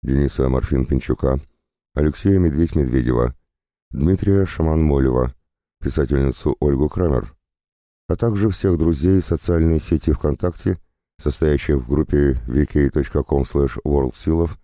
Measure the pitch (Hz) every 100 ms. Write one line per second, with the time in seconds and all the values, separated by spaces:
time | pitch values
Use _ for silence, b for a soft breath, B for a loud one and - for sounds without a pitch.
0 | 64 67 69 - 65 65 - 67 64 67
1 | - 64 69 67 - _ _ _ _ -
2 | 76 - 98 98 87 71 82 78 67 65
3 | 58 60 62 - _ _ _ _ _ 67
4 | 76 95 98 98 95 - 80 80 78 69
5 | 65 62 64 - _ _ _ _ 67 80
6 | 71 71 67 64 - - 73 69 73 -
7 | 90 64 - - _ _ _ _ _ _
8 | _ 90 117 101 107 95 98 87 80 76
9 | 85 95 85 80 - 85 82 80 - 80
10 | - 80 76 69 87 - - 92 _ _
11 | _ _ 76 - 78 71 - 71 60 73
12 | 76 73 71 64 60 64 73 76 69 76
13 | 67 73 69 71 67 71 69 - - 71
14 | 65 - - 82 85 -